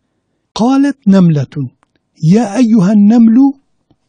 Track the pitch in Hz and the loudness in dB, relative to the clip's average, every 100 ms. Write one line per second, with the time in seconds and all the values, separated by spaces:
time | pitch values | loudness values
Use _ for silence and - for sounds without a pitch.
0 | _ _ _ _ _ - 233 269 285 - | _ _ _ _ _ -6 -4 -2 -2 -4
1 | 202 190 175 147 131 151 127 _ _ _ | -2 2 2 0 -6 -10 -12 _ _ _
2 | _ _ 156 208 214 208 233 226 180 214 | _ _ -2 0 -2 -2 0 0 0 2
3 | 202 240 226 226 277 - _ _ _ _ | 2 2 2 2 0 -2 _ _ _ _